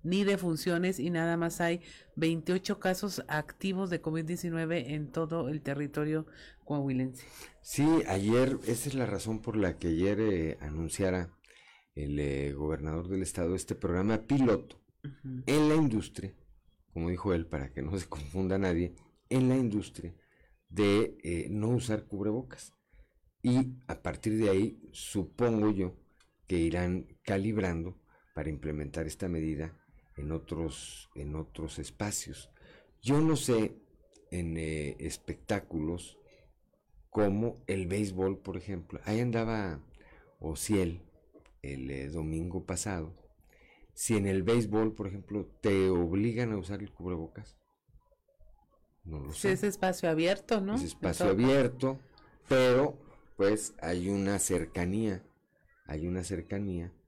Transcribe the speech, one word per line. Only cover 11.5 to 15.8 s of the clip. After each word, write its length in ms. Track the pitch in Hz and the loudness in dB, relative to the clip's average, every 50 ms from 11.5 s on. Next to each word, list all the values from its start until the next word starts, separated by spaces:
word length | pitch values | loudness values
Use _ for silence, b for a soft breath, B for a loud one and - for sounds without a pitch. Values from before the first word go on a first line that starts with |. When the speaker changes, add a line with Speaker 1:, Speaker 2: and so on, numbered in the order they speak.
| B B B B B B B B _ | B B B B B B B B _
Speaker 2:
el, 240 | 73 73 71 71 | -6 -4 -2 -2
eh, 360 | 73 73 69 67 67 71 71 69 | 0 0 0 0 0 -2 -2 -2
gobernador 540 | 71 76 76 80 73 73 78 78 82 87 | -2 -2 -2 -2 -2 -2 -4 -4 -4 -4
del 140 | 90 98 95 | -2 -2 -2
estado 320 | 95 90 - - 87 82 92 | -2 -4 -2 -2 0 0 0
este 220 | 92 - - 98 | -2 -2 -6 -6
programa 480 | - - 90 85 90 95 107 113 110 - | -4 -2 0 0 2 2 2 0 0 0
piloto 580 | - 143 139 135 120 104 92 - - - - _ _ _ _ - | 0 2 4 6 4 4 2 0 -10 -20 -20 _ _ _ _ -16
Speaker 1:
Ujú. 400 | 147 139 - - 135 127 127 127 | -16 -14 -12 -12 -10 -10 -6 0
Speaker 2:
en 240 | - 143 151 151 151 | 2 4 4 6 6
la 60 | 151 | 6
industria, 580 | 160 | 6